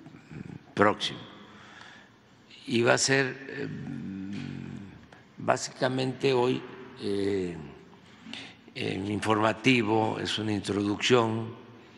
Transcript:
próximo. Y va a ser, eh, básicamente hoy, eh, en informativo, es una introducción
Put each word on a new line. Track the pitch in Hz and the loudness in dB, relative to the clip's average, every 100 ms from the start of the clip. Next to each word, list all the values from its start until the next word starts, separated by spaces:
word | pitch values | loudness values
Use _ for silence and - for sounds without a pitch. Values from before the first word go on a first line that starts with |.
| - - - - - - - | -20 -20 -16 -14 -14 -16 -6
próximo. | - 104 - - - - - - - - - - - - _ _ - - - - | 4 4 4 -4 -8 -14 -18 -20 -20 -20 -20 -20 -20 -20 _ _ -20 -20 -16 -2
Y | 117 | 4
va | 120 | 6
a | 127 | 6
ser, | - 135 131 127 - | 4 4 2 -4 -10
eh, | 143 107 - 98 92 92 95 95 98 95 92 90 90 98 - - - - - | -8 -8 -8 -8 -8 -8 -8 -8 -8 -8 -10 -10 -12 -14 -18 -20 -20 -20 -4
básicamente | - 123 - - 131 131 131 120 139 | -2 -2 -4 -4 -2 0 -2 0 2
hoy, | 123 123 127 - - - - | 4 2 0 -6 -14 -18 -8
eh, | 107 101 98 98 90 82 71 - - - - - - - - - - | -4 -2 0 0 -2 -6 -12 -18 -20 -20 -20 -20 -14 -14 -14 -18 -16
en | - 110 101 101 | -8 -4 -4 -2
informativo, | 104 104 107 110 104 135 123 104 110 110 104 | -2 2 4 4 4 4 4 4 4 2 0
es | 101 - | -4 -2
una | 107 | -2
introducción | 104 92 101 101 101 - 123 113 113 113 - - - - | -2 0 0 0 0 4 6 6 0 -6 -12 -18 -20 -20